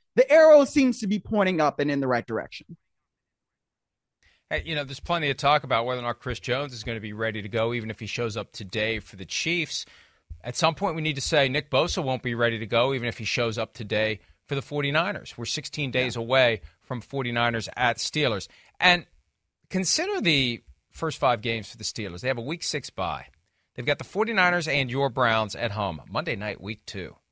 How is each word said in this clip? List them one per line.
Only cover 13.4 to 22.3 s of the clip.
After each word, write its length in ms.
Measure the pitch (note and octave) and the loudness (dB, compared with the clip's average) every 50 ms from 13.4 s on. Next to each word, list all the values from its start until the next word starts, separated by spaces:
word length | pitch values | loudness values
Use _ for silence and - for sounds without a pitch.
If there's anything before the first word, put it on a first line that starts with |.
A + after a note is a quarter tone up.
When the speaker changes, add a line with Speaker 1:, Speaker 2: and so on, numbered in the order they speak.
| A#2+ A#2 G#2+ | 0 0 0
Speaker 2:
up 160 | A#2 A2 - _ | -4 -6 -6 _
today 460 | - - G2 A2 G#2+ A2 A2 G#2+ - _ _ _ _ _ | -12 -6 -2 0 0 2 0 -2 -4 _ _ _ _ _
for 60 | - C#3+ | -6 -6
the 80 | C#3+ | -6
forty-niners. 760 | - - D3 D3 C#3+ C#3 C#3+ D#3 F3 G3+ G3 - - - - | -6 -6 -4 -4 -2 0 0 0 -2 -2 -6 -10 -12 -14 -12
We're 80 | - A#2 | -10 -8
sixteen 440 | - - D3+ - - - D#3 C#3+ B2+ | -8 -8 -8 -8 -10 -8 -6 -6 -2
days 240 | A#2 B2+ B2+ B2 A2 | -2 -2 -2 -2 -4
Speaker 1:
Yeah. 60 | A#2+ | -6
Speaker 2:
away 400 | A2+ A2+ C3 C3+ B2+ A#2 A2+ G#2 - - _ _ _ | -2 2 4 4 4 4 2 0 -6 -16 _ _ _
from 180 | - C3 A#2 | -10 -10 -10
forty-niners 680 | - - C#3 C#3 B2+ A#2+ A#2+ A#2+ A#2+ A#2 A#2 A2+ - - - | -10 -8 -6 -6 -4 -2 0 0 0 0 0 -2 -6 -8 -4
at 220 | - B2+ A#2+ A#2 | 0 0 0 0
Steelers. 500 | - - - - D3+ D3 B2 G#2+ F#2+ - - - - _ _ _ - | -2 -6 -4 -2 0 0 0 0 -2 -6 -10 -18 -20 _ _ _ 2
And 280 | - F3+ F3 F3 - _ _ _ _ _ _ _ _ _ _ _ _ - | 4 4 4 2 0 _ _ _ _ _ _ _ _ _ _ _ _ -6
consider 520 | - F#3 F#3 - - D4 F4+ G4+ G#4 F4+ | -4 -2 0 0 0 -2 -2 -2 -2 0
the 400 | A3 E3+ D3+ C#3 C3 B2 A#2+ - _ - - _ _ _ | 2 2 4 4 2 0 -2 -6 _ -20 -20 _ _ _
first 260 | - - E3 D#3+ - | -10 -6 -6 -6 -2
five 240 | - C#3+ C3 B2 A2 | 0 2 2 2 2
games 280 | G#2+ A#2 A2+ A2 G2+ - | 0 -2 -4 -4 -6 -10
for 80 | - | -14
the 60 | A#2 G#2+ | -10 -10
Steelers. 380 | - - A#2 G#2 F#2 F2 F#2 | -8 -6 -6 -8 -8 -8 -4
They 60 | B2 | -2
have 100 | B2+ | -2